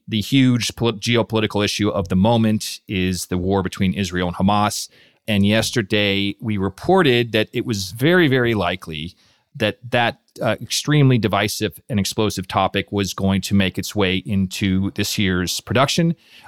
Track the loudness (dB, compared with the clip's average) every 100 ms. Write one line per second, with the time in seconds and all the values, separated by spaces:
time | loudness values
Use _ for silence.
0 | -4 -4 2 4 4 4 -2 -2 -2 -2
1 | 0 0 2 0 0 0 0 0 -2 -2
2 | 0 2 4 4 2 0 -4 -12 -6 -2
3 | -2 -2 -4 -4 0 0 -2 -2 -2 0
4 | -2 -2 -4 0 0 2 0 -2 -10 _
5 | _ _ -2 0 2 2 0 -2 0 0
6 | 0 0 -2 -4 -6 -4 -4 -4 2 4
7 | 4 2 2 0 0 -4 -4 -4 -6 -2
8 | 2 4 4 2 2 0 -2 -4 -8 -10
9 | -10 -14 _ _ _ -2 -2 -2 -2 0
10 | 0 -2 _ -4 -2 -2 -4 -6 2 4
11 | 6 4 2 0 -2 -2 -6 -6 -6 -2
12 | -2 0 -2 -2 -4 0 0 -2 -4 -4
13 | -4 -2 0 0 0 0 0 -2 -6 -2
14 | 0 0 -2 -2 -2 -2 -2 0 -2 -4
15 | -4 -2 0 0 -2 -6 -2 0 0 2
16 | 0 -2 _ -20